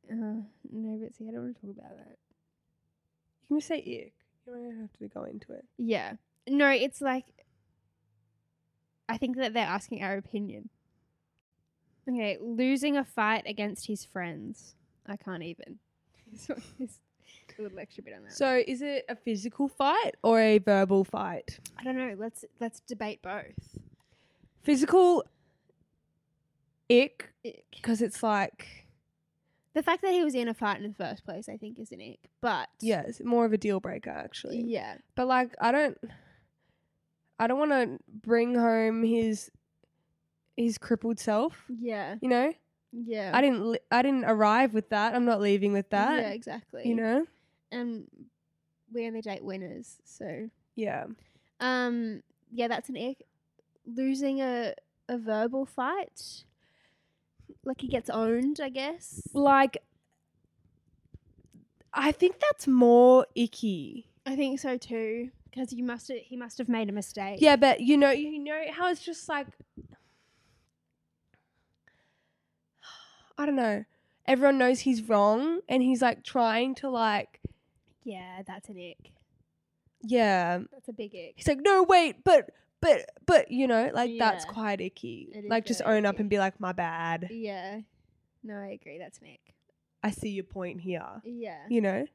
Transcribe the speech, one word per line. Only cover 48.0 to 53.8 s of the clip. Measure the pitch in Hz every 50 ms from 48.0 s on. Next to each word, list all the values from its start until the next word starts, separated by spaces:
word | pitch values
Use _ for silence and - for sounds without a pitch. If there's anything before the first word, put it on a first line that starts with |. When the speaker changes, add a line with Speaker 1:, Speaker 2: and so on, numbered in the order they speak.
| - - _ - - _ _ _ _ _ _ _ _ _ _ _ _ _
Speaker 1:
we | 226 240 233
only | 233 226 226
date | 220 214 196 - -
winners, | 196 190 190 185 180 - - 233 - - _ _
so. | - - - - 185 156 - 220 226 _ _ _ _ _
Speaker 2:
Yeah. | 233 220 202 127 - - - 226 _ _ _ _ _ _ _ _ _
Speaker 1:
Um, | 247 254 254 254 247 247 240 233 233 220 214 - - _ _ _ _ _
yeah, | 226 233 240
that's | 233 233 - - -
an | 254
ick. | - 226 254 277 _ - _ _ _ _ _ _ _ _ _ _ _